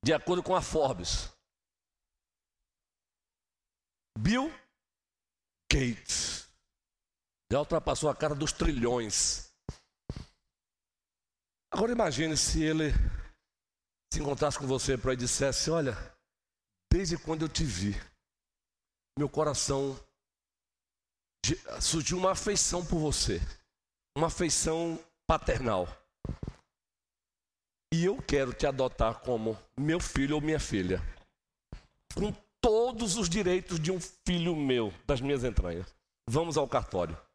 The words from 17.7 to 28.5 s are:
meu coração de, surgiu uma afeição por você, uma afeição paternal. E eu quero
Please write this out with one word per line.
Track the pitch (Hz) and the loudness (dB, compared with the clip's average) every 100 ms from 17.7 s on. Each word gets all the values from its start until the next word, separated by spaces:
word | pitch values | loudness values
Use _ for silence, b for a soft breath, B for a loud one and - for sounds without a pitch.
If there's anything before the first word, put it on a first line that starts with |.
| 90 101 101 - _ _ _ _ _ _ _ _ _ _ - | 0 -2 -2 -8 _ _ _ _ _ _ _ _ _ _ -4
meu | 143 | -2
coração | 156 151 135 - 139 139 131 - _ _ _ _ _ _ _ _ _ _ _ _ _ - | 2 0 2 0 0 -2 -4 -14 _ _ _ _ _ _ _ _ _ _ _ _ _ -4
de, | 156 - - | -4 -6 -4
surgiu | - 160 147 180 | -2 0 -2 0
uma | 185 | 0
afeição | - - 202 - 175 170 | 0 -2 0 0 -2 -2
por | 170 | 0
você, | 156 131 - 87 - - _ _ _ _ _ - | 0 0 0 0 -2 -6 _ _ _ _ _ -2
uma | 165 | -2
afeição | - 170 - - 160 170 160 - _ - | 0 0 2 0 0 -2 -4 -10 _ -2
paternal. | 160 - 131 127 98 87 - _ _ - - - - _ _ _ _ _ _ _ _ _ _ _ _ _ | 0 2 0 0 0 -2 -8 _ _ -10 -8 -10 -14 _ _ _ _ _ _ _ _ _ _ _ _ _
E | 165 | 2
eu | 175 247 | 2 0
quero | - 143 131 | 0 2 2